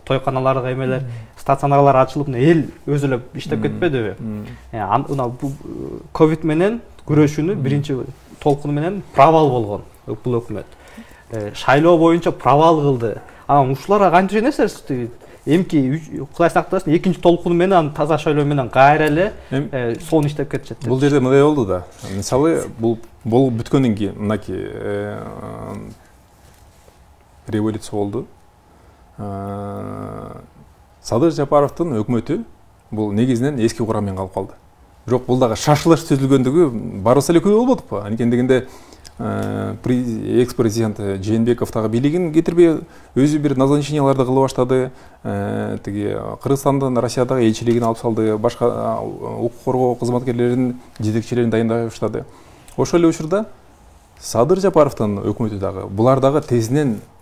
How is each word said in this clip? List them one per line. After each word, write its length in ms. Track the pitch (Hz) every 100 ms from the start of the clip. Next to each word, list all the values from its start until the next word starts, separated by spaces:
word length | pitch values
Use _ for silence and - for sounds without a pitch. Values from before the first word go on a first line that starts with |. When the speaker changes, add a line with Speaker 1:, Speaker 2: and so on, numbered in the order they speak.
| -
Speaker 1:
тойканалар, 520 | 135 - 131 131 135 127
эмелер, 280 | 127 131 131
Speaker 2:
Мгм. 100 | 127 117 110 -
Speaker 1:
стационарлар 580 | - 139 143 139 143 135 131
ачылып, 200 | 151 139
мына 100 | 120
эл 240 | 143 165 123 - -
өзү 160 | 143 139
эле 140 | 123 - -
иштеп 240 | 143 147
Speaker 2:
Мгм. 40 | 110 107
Speaker 1:
кетпедиби? 360 | 175 131 104 98
Speaker 2:
Мгм. 260 | 113 104 107 120 -
Speaker 1:
Э, 80 | 113
ан-, 260 | 98 117 143
мына 200 | 139 120
бу, 180 | 127 143
э, 500 | 139 - 113 - - -
ковид 300 | - 156 160
менен 380 | 160 151 196 233 - - -
күрөшүүнү 440 | 151 147 147 156
Speaker 2:
Мгм. 80 | 139
Speaker 1:
биринчи 360 | 131 143 143 131 131 - - -
толкуну 340 | 147 143 147
менен 300 | 147 165 202 -
провал 360 | - 143 160 151
болгон 320 | 123 104 101 - - - 113
бул 180 | 131 120
өкмөт. 240 | 117 107 - - - - - - -
Э, 220 | 113 104
шайлоо 440 | - - 139 165 170
боюнча 320 | 165 170 170
провал 500 | - 127 127 165 160
кылды. 380 | 143 127 113 - - - -
Анан 240 | 143 131
ушуларга 380 | 135 - 208 190
кантип 260 | 170 190 214
ишенесиз? 420 | 247 294 214 - -
Тиги 220 | 131 117 - - - -
эмки 300 | 165 180 151
үч-, 500 | 131 156 151 - 135
Кудай 160 | - 170
сактасын, 440 | 180 - 185 165
экинчи 260 | 170 190 165
толкуну 340 | 180 170 180 170
менен, 180 | 190 185
анан 160 | 147
таза 240 | 151 151 151
шайлоо 260 | 165 147 143
менен 240 | 143 120
кайра 360 | 131 139 151 156
эле, 260 | 151 202 - -
Speaker 2:
Эми 200 | 139 147
Speaker 1:
э, 240 | 135 120 113
сонун 260 | - 160 147
иштеп 220 | 147 139
кетишет 280 | 131 - -
деп. 80 | 113
Speaker 2:
бул 100 | 131
жерде 200 | 143 143
мындай 220 | 127 139
болду 240 | 147 151 98
да. 180 | 92 - - 107 98
Мисалы, 520 | 92 127 156 156 - 107
бул, 220 | 113 113 - -
бул 260 | 120 117 135
бүткөндөн 440 | 113 - 143 127 104
кийин, 180 | 98 -
мынакей, 380 | 104 104 101 95
э, 680 | 98 104 104 101 104 104 107 104 107 110 107 104 107 110 - _ _ _ - _ - _ _ _ _ _ _ _ -
революция 440 | 107 110 104 -
болду. 340 | 104 101 110 - - _ _ _ _ _ _ _ -
Э, 1200 | 104 98 98 101 101 101 101 101 52 - 52 - - - - _ _ _
Садыр 300 | - 113 165
Жапаровдун 600 | 147 139 147 143 - 170 110
өкмөтү 420 | 107 120 - 185 233 - _ _ _
бул 200 | 107 107
негизинен 440 | 101 127 117 135 139
эски 240 | 110 - 110
курам 180 | 107 101
менен 120 | 95
калып 160 | 95
калды. 200 | - 95 - _ _ _ _ -
Бирок 200 | 123 -
бул 140 | 127
дагы 160 | 123 104
шашылыш 480 | - 147 165 160 -
түзүлгөндүгү 920 | 139 135 139 127 156 156 113 92 101
барыбыз 280 | 101 135 139
эле 100 | 170
күбө 180 | 196 214
болбодукпу? 340 | 254 214 - 101
Анткени 280 | 104 110 120
дегенде, 360 | 120 127 127 - - - - - -
э, 560 | 110 104 104 104 104 104
при-, 600 | - 123 123 110 104 110
экс-президент 560 | 123 - 117 110 110 104
Жээнбеков 720 | 101 98 98 113 117 117 120
дагы 160 | 117 110
бийлигин 460 | 117 143 170 175
кетирбей, 480 | 156 165 170 170 156 165 - - 123
өзү 240 | 143 151
бир 160 | 143 131
назначенияларды 680 | 135 147 139 151 139 135 123
кыла 160 | 135
баштады. 500 | 131 - 123 131 131 - - -
Э, 540 | 113 101 101 107 107 104
тиги 340 | - 101 104 104 107 110
Кыргызстандын 540 | 127 139 143 139 135 120
Россиядагы 480 | 120 131 123 131 113
элчилигин 360 | 110 117 117
алып 140 | 113 113
салды, 380 | 123 110 110 107
башка, 280 | 120 - 120
а, 360 | 110 113 113
укук 520 | 110 90 117 113 117 -
коргоо 320 | - 127 127 120
кызматкерлеринин 800 | 120 123 123 117 120 123 127 123 - -
жетекчилерин 500 | 107 113 110 120 117
дайындай 360 | 113 113 117 113
баштады. 400 | - 110 117 - - - - - -
Ошол 240 | 131 175
эле 80 | 165
учурда 380 | 160 156 196 214 - - _ - - _ -
Садыр 400 | - 110 135 190
Жапаровдун 600 | 190 165 147 - 110 101
өкмөтү 380 | 101 104 110 101
дагы, 280 | 95 95 101
булар 320 | 98 123 131
дагы 220 | 135 147
тезинен, 580 | - 120 110 139 143 104 - -